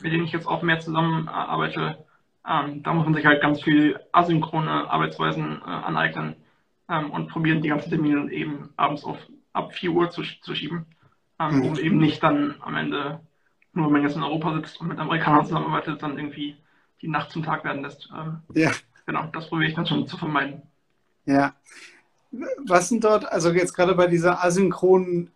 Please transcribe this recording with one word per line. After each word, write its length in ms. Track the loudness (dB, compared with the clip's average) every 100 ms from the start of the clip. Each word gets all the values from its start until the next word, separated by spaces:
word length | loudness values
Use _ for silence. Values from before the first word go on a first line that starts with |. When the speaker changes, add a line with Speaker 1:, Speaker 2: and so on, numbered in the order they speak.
Speaker 1:
mit 120 | -2
denen 100 | -2
ich 80 | -2
jetzt 160 | -4 -4
auch 140 | -2
mehr 180 | 0 -2
zusammenarbeite. 1300 | -2 0 0 0 -2 -6 -4 -2 -2 -2 -4 -6 -14 _ _ _ -4
Ähm, 360 | -2 -2 -6
da 100 | -2
muss 120 | 0 2
man 80 |
sich 120 | 4 6
halt 160 | 6
ganz 200 | 4 2
viel 380 | 4 4 4 2 0
asynchrone 800 | 4 4 2 2 -2 0 -2 0
Arbeitsweisen, 720 | 0 0 0 -2 0 -4 -6
äh, 80 | -8
aneignen, 640 | -8 -4 0 0 -2 -8 -10 _ _ _ _ -6
ähm, 220 | -4 -4
und 160 | -6 -6
probieren, 340 | -2 0 2
die 80 | 0
ganzen 200 | -2 -2
Termine 420 | 0 2 2 0
eben 420 | -4 -6 -8 -10 -2
abends 260 | -2 -2
auf, 140 | -8 -12 -14 -20 _
ab 200 | -8 -6
vier 180 | -6 -2
Uhr 180 | 2 0
zu, 140 | -2 -10 -10
zu 140 | -10 -8
schieben, 320 | -6 -8 -10 _ _ _ _ -6
ähm, 180 | 0 2
Speaker 2:
Mhm. 80 | 2
Speaker 1:
um 140 | 0
eben 180 | 2 4
nicht 260 | 4 4
dann 320 | 2 2 0 -4
am 140 | -6 -4
Ende, 440 | -2 -2 -4 -8 -14 _ _ _ _
nur 120 | 0 4
wenn 80 |
man 100 | 4
jetzt 120 | 2 -2
in 80 |
Europa 300 | -4 -2 -2 -4
sitzt 260 | -6 -10
und 60 | -8
mit 100 | -6
Amerikanern 480 | -2 0 4 4 4
zusammenarbeitet, 560 | -2 -2 -4 -4 -6
dann 160 | -6 -8
irgendwie 380 | -8 -8 -10 -10 _ _ _ _
die 60 | -6
Nacht 240 | -4 -4
zum 120 | -6
Tag 200 | -4 -4
werden 200 | -4 -6
lässt. 260 | -8 -14 -16 -12
Ähm, 220 | -10 -10 -4
Speaker 2:
Ja. 180 | 0 2 0 -8 _ -6
Speaker 1:
genau, 200 | -6 -6
das 160 | -8 -4
probiere 220 | -2 0
ich 60 | 0
dann 100 | 0
schon 220 | -2 -2
zu 100 | -6
vermeiden. 440 | -2 -2 -2 -6 -18 _ _ _ _ _ 0
Speaker 2:
Ja. 280 | 2 2 -2 _ -20 -20 -20 _ _ _ -10 -6 -6 2
Was 240 | 2 4
sind 140 | 2
dort, 280 | 4 4 2
also 200 | 0 2
jetzt 220 | 2 2
gerade 200 | 2 2 4
bei 120 | 4
dieser 360 | 4 2 2
asynchronen, 880 | 2 4 2 2 4 4 4 -2 -4